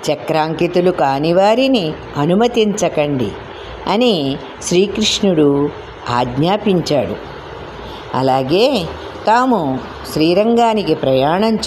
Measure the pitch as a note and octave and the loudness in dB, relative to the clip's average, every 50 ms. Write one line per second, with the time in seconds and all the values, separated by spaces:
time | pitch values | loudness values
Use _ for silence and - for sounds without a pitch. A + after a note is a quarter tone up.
0 | - - D3 C#3+ - - D#3 D#3+ D3+ D#3+ E3 D#3+ E3+ E3+ F3 F#3 F3 F#3 F3+ - | -2 -4 -4 -4 -4 -4 -2 0 0 -2 0 -2 -2 0 2 2 2 2 2 2
1 | D#3 C#3 C3+ C#3 D3 E3 E3+ F3+ G3 G#3 A3 A#3+ C4+ C4+ C4+ A#3 F3 D#3 D3+ - | 0 0 2 0 0 2 2 4 4 4 4 2 2 2 2 2 0 -2 -6 -8
2 | - - - C#3+ D3 D#3+ F3 G3+ A#3 B3 A#3+ F3+ - G#3+ F#3+ G#3 F3 E3 - D#3 | -12 -10 -4 -2 0 2 2 2 2 2 2 2 2 2 2 0 -2 0 0 0
3 | D3 D3 C#3+ C3 A#2 G2 E2+ - - - - - - - - - - - F3+ G#3+ | 0 0 0 -2 -2 -4 -6 -10 -14 -14 -16 -16 -14 -14 -14 -10 -4 -2 0 2
4 | B3 B3 G#3+ E3 C#3 C#3 C3+ D3 - - - - - - F3 F3 G3 G3 - - | 2 2 2 2 0 -2 -4 -6 -8 -14 -14 -12 -6 0 2 2 2 2 0 -2
5 | G#3+ G#3+ - - - G3 F3+ D#3 D3+ C#3+ C#3 C#3 C#3+ D3 - - - - - - | 0 0 0 0 2 2 4 4 4 4 4 2 0 -2 -4 -8 -14 -16 -16 -14
6 | - - A#2+ A#2+ B2+ B2 B2 C3 D3 E3+ G3 G#3+ G#3+ A3 F#3+ F3 D3+ - D3 C#3 | -6 -2 0 0 0 0 0 0 0 0 0 0 0 0 0 0 0 0 0 0
7 | A2+ F2+ G2+ - - - - - - - - - - - - - - - - - | 0 -2 -6 -8 -10 -14 -16 -16 -16 -16 -14 -14 -14 -14 -14 -14 -14 -14 -14 -14
8 | - - - B2+ C3 C3+ B2+ C3+ C3+ B2+ D3+ F#3 A#3 C#4 C#4+ A3 E3 - - - | -12 -6 -4 0 0 2 2 2 2 2 2 4 4 2 2 0 -4 -4 -8 -10
9 | - - - - - - G#3+ A#3+ B3+ C4 A#3+ G3+ D#3+ C3+ C3 - - - - - | -12 -14 -14 -4 0 2 2 4 4 2 2 2 0 -2 -2 -4 -6 -10 -14 -14
10 | - - - - D#3 E3+ F3 F#3 G#3+ A3+ A#3 A#3 A#3 A3+ A3 G#3+ F#3 D#3 D#3 D3+ | -14 -6 -2 0 2 2 4 4 4 4 4 4 4 4 2 0 0 0 0 0
11 | - C3+ C3+ C3 C3 D3 E3 F#3+ G#3+ A3+ A3+ G#3 - | 2 2 2 4 4 2 2 2 2 2 0 0 0